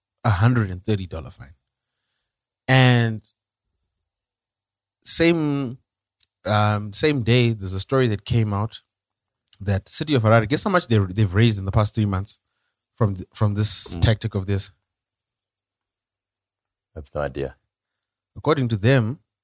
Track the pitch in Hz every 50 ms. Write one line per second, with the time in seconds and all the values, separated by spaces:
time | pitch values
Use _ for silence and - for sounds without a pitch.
0 | _ _ _ _ - 117 98 85 110 123 127 120 107 95 90 90 - 110 107 95
1 | 95 85 90 82 - - - - - - - _ _ _ _ _ _ _ _ _
2 | _ _ _ _ _ _ _ _ _ _ _ _ _ - 131 131 127 127 123 120
3 | 117 113 110 104 - _ _ _ _ _ _ _ _ _ _ _ _ _ _ _
4 | _ _ _ _ _ _ _ _ _ _ _ _ _ _ _ _ _ _ _ _
5 | _ - - - 165 170 175 165 151 147 143 139 135 117 127 - _ _ _ _
6 | _ _ _ _ _ _ _ _ - 98 107 104 107 107 107 104 104 104 98 -
7 | - 156 147 135 110 110 123 127 120 117 113 104 95 92 95 95 - - 135 131
8 | 127 117 104 - _ - 113 117 110 107 101 98 107 113 - - _ _ _ _
9 | _ _ _ _ _ _ _ _ _ _ _ _ 98 104 98 92 - - - -
10 | 156 156 147 123 110 107 113 117 107 104 147 151 - 208 185 175 - - 117 107
11 | 98 90 90 107 110 90 90 104 117 117 104 101 95 95 - 110 107 107 - 113
12 | 107 101 98 92 101 - - _ _ _ _ _ _ _ _ _ _ _ _ -
13 | 113 101 98 92 - _ _ - 110 101 101 101 107 - - - - - 90 85
14 | - 117 107 - - 107 - 101 92 98 101 95 - - _ _ _ _ _ _
15 | _ _ _ _ _ _ _ _ _ _ _ _ _ _ _ _ _ _ _ _
16 | _ _ _ _ _ _ _ _ _ _ _ _ _ _ _ _ _ _ _ 80
17 | 73 - - 73 73 69 64 69 67 65 - _ _ _ _ _ _ _ _ _
18 | _ _ _ _ _ _ _ - - 143 160 147 127 113 113 95 95 123 139 127
19 | 110 107 143 - _ _ _ _